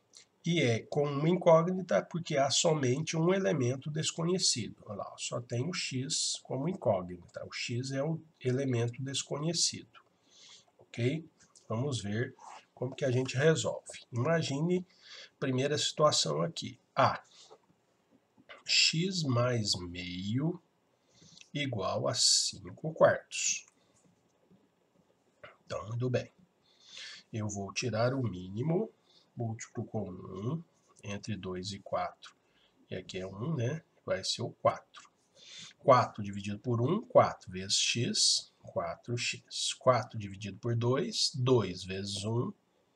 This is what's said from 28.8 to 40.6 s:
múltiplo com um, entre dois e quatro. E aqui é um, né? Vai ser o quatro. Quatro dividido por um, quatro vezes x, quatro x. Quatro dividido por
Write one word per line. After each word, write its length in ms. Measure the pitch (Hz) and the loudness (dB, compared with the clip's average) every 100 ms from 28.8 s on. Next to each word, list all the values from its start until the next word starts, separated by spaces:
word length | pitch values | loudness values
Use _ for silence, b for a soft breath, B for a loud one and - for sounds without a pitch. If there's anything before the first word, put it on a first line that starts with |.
| 220 _ b b b - | -2 _ b b b -6
múltiplo 480 | 113 113 - - | -6 -6 -10 -10
com 240 | 104 110 92 | -6 -6 -6
um, 540 | 92 92 92 110 165 - _ _ - | -10 -12 -6 -4 -4 -8 _ _ -16
entre 320 | - 101 - | -10 -10 -8
dois 380 | 95 92 92 95 | -8 -6 -8 -8
e 80 | 98 | -10
quatro. 520 | - 92 87 - - _ b b b b - | -6 -4 -4 -8 -20 _ b b b b -12
E 60 | |
aqui 240 | 98 - 95 | -12 -8 -8
é 80 | 95 | -8
um, 300 | 98 131 143 | -6 -4 -2
né? 260 | 117 160 - _ | -2 -4 -10 _
Vai 180 | - - | -6 -4
ser 200 | - - | -2 -4
o 80 | 107 | -6
quatro. 600 | - - - - - - _ _ _ B B B - | 2 2 2 -10 -20 -20 _ _ _ B B B -2
Quatro 440 | - 127 - - | 8 8 8 -2
dividido 380 | 101 98 104 101 | -8 -6 -6 -6
por 200 | 127 117 | -2 0
um, 200 | 127 208 | 2 0
quatro 480 | - 139 104 - - | 6 6 6 2 -10
vezes 260 | 92 95 - | -10 -2 0
x, 760 | - 117 120 - - - - _ | 2 0 0 2 4 2 -2 _
quatro 560 | - - 85 85 - 120 | -8 -6 -4 -8 -6 -4
x. 560 | - - - - - | -4 -6 -8 -6 -6
Quatro 440 | - 127 120 113 113 | 0 4 4 2 -8
dividido 400 | 101 95 101 | -10 -8 -10
por 160 | 92 | -6